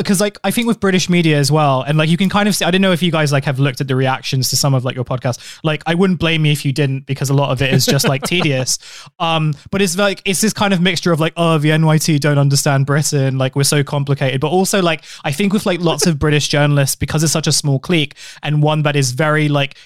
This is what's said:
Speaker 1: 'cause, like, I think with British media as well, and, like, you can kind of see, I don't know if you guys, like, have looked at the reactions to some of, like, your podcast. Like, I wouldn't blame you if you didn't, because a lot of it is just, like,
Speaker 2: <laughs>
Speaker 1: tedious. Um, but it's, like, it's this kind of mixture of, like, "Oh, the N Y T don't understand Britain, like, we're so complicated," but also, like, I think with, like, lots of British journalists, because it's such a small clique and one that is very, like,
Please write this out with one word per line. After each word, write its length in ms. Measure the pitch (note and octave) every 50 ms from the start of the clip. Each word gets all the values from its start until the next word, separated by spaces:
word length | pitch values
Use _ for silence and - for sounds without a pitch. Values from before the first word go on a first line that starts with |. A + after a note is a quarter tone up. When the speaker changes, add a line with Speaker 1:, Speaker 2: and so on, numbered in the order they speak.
| -
Speaker 1:
'cause, 160 | - G#3 E3+
like, 180 | G#3 G#3 G#3 - -
I 80 | G3+
think 160 | F#3+ B3 A#3 A#3
with 140 | A#3 -
British 280 | - F#3+ F#3 F#3 - -
media 280 | F3 F3 E3 D#3+ D3+ C#3+
as 100 | C#3+ C3+
well, 340 | D3+ D#3 D3+ C#3+ C3+ C3 C3+
and, 140 | C#3 D3+ D#3
like, 120 | D#3 D#3
you 80 | F3 -
can 100 | G3 F#3
kind 200 | - G#3 G#3 G#3+
of 60 | F#3
see, 100 | - F#3+
I 40 | E3
don't 100 | F3+ F#3+
know 100 | G3 F#3+
if 100 | F3+ D3+
you 100 | F3+ F3
guys, 200 | D#3+ D#3+ D#3 C#3+
like, 140 | D3 C#3 -
have 140 | D#3+ C3+ B2+
looked 200 | C#3 C#3+ B2 -
at 80 | C#3 C3
the 80 | C3
reactions 540 | B2+ C3+ C3 C3 A#2+ - - - C3 B2 -
to 80 | - C3
some 160 | - C#3+ C3+
of, 80 | B2+ A#2+
like, 100 | C3 B2
your 120 | B2+ A#2+
podcast. 340 | - C3+ B2 - B2+ A#2+ - - - - - -
Like, 180 | D#3+ D3+ D3+ - D#3+
I 80 | E3+
wouldn't 240 | E3+ G3 F#3+ F#3 D3+
blame 260 | E3 D#3+ E3 D#3+ D#3
you 60 | D3
if 140 | D3 C#3 -
you 80 | C#3+ B2+
didn't, 320 | D#3 D3 C3+ C3+ C3+ - -
because 220 | C#3 - D3+ C3
a 20 | C#3
lot 160 | C#3 C#3+ C#3
of 100 | C3+ A#2+ C#3
it 100 | B2+ C3+
is 120 | C3+ -
just, 220 | - F3+ C3+ - G#3+
like, 120 | C#3 C3 -
Speaker 2:
<laughs> 40 | -
Speaker 1:
tedious. 500 | F3 F3+ E3 D#3 C3+ C3 B2+ - - - - - - - - - _ -
Um, 340 | E3+ E3 D#3+ D#3+ D#3 D3+ C#3+ - - -
but 100 | - F#3+
it's, 160 | G3+ F#3 E3 F#3
like, 240 | G#3 G3+ F#3+ - -
it's 160 | G3 F#3 -
this 100 | - G#3+ -
kind 200 | - G#3+ G3+ G3
of 80 | E3+
mixture 320 | F3 F#3+ F3 D3+ - F3+ E3+
of, 60 | D3
like, 120 | D#3+ E3 - E3+
"Oh, 200 | E3+ E3 E3 D#3
the 140 | D3 D3+
N 140 | D#3 D#3 D#3+
Y 120 | D#3 D#3 D#3
T 220 | - - D#3 C#3+
don't 180 | C#3+ D3+ D3 C#3+
understand 480 | C#3+ C#3+ C#3 C#3 - D#3 C#3 C3+ C3+
Britain, 520 | C#3 C#3 D3+ C#3+ - D3+ C#3+ C3+ C3+ C3 C3
like, 180 | C3 C3 -
we're 80 | C#3+ C3+
so 220 | - D#3+ D3 C#3
complicated," 560 | - - C#3+ C#3+ C#3 C#3 - D3 C3 C3 C3
but 80 | D3+ D3+
also, 320 | E3+ F#3 F#3+ F#3 - G3+
like, 220 | F3 E3+ D#3+ D3+ - - - - -
I 80 | D#3
think 220 | C#3+ - G#3 G3 F#3+
with, 120 | F#3 -
like, 140 | G#3 F#3 E3+
lots 260 | F3+ D#3+ D3 D#3 G#3
of 140 | F#3 D#3+ C3+
British 300 | D#3 D3+ D3 D3 C#3 -
journalists, 480 | - C#3+ D3 D3 D3 C#3+ C#3 C3 - -
because 260 | - C#3 - D#3 E3
it's 80 | D3+ -
such 140 | E3 D3+ D#3+
a 60 | C#3+
small 260 | - - D3 C#3 C3
clique 360 | - - F3+ E3 D3 - - - - - - - -
and 180 | D3 D3+ D3+
one 220 | D3 D3+ D#3 D#3 D3
that 140 | D3 C#3+ C#3+
is 160 | C3+ B2 B2
very, 340 | B2+ D#3+ D3+ D3+ D#3 D3+ D3
like, 300 | C#3+ C#3+ C#3 C3+ - - -